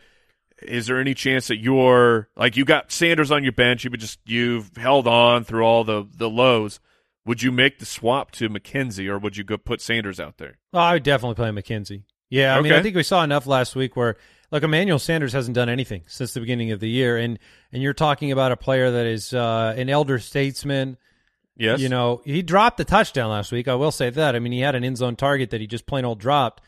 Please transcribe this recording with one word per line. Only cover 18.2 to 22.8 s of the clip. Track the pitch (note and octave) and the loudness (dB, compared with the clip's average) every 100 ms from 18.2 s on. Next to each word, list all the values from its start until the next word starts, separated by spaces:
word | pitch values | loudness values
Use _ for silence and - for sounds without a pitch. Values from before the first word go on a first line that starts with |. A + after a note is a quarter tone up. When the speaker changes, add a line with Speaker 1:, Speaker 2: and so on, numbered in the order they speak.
| C#3+ | -2
Speaker 2:
about | C3+ C3 | 0 0
a | B2 | 0
player | - C3+ B2+ | 0 2 2
that | B2 A#2 | 0 -2
is, | A2+ - | -4 -6
uh, | B2 A#2 A2+ A2+ A2+ | -4 -2 0 -2 -2
an | B2+ | -2
elder | C#3+ D3 C3 | 0 0 -2
statesman. | - C#3+ C#3 C3 C#3+ C#3 C3+ B2+ _ _ _ _ _ _ | -4 -4 -4 -4 -4 -4 -4 -8 _ _ _ _ _ _
Speaker 1:
Yes. | A2 C3 | 0 0
Speaker 2:
You | C3 | 0
know, | B2+ A#2+ A#2+ | 0 0 -2
he | - D3 | -4 -4
dropped | F3 F#3 A3+ | 2 4 4
the | - | 2